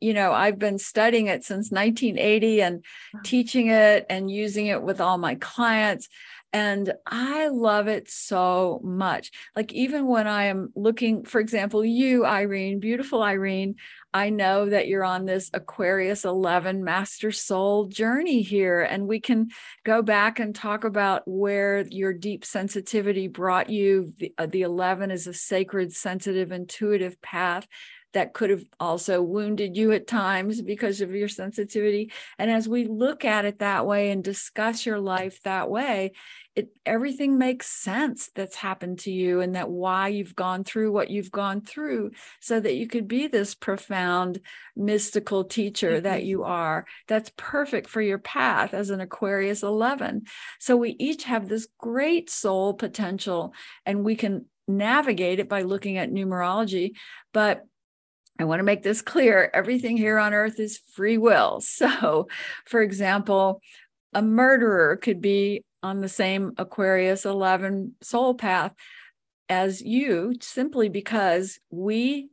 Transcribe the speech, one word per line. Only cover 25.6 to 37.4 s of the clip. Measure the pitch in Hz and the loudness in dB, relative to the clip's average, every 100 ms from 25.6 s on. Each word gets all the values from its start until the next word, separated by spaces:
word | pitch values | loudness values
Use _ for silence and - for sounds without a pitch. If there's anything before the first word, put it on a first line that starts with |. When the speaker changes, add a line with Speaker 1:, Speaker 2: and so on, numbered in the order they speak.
| 190 196 180 | 0 -2 -4
Speaker 1:
sensitive, | - 196 185 202 190 180 | -4 -4 -4 -4 -2 -2
intuitive | 180 180 - 208 202 185 180 | -6 -10 -4 0 0 -2 -8
path | - 175 180 175 - - - - _ | -10 -2 -2 -2 -6 -18 -20 -20 _
that | 196 175 | -2 -2
could | - 214 | 0 0
have | 196 - - | 0 -2 -6
also | 175 170 185 180 | -2 -2 0 0
wounded | 175 196 208 208 202 180 | 0 -2 -2 -2 -2 2
you | 220 | 4
at | 214 214 | 2 2
times | 233 190 190 196 220 | -2 0 0 -2 -4
because | 185 208 226 196 | -4 -2 -2 -2
of | 185 | -4
your | 196 202 | -4 -4
sensitivity. | - 190 220 202 220 208 208 220 - - - | -6 -8 -6 -6 -2 0 0 -2 -10 -14 -4
And | 214 | 0
as | 226 220 | 0 2
we | 240 226 | 0 0
look | 220 247 302 254 | 0 0 0 0
at | 214 | 0
it | 208 202 | 0 -2
that | 202 190 | -2 0
way | 196 202 202 | 0 2 0
and | 196 | 0
discuss | 185 196 - - 220 226 240 | -4 -6 -6 -2 -2 -2 -4
your | 208 | -4
life | 196 185 190 - | -2 -2 -4 -8
that | 196 190 - | -6 -4 -2
way, | 214 277 208 190 - - - - | -2 -2 -2 -2 -6 -20 -20 -12
it, | - - _ - | -6 -6 _ -2
everything | 226 277 262 277 | -2 -2 -2 2
makes | 269 | 4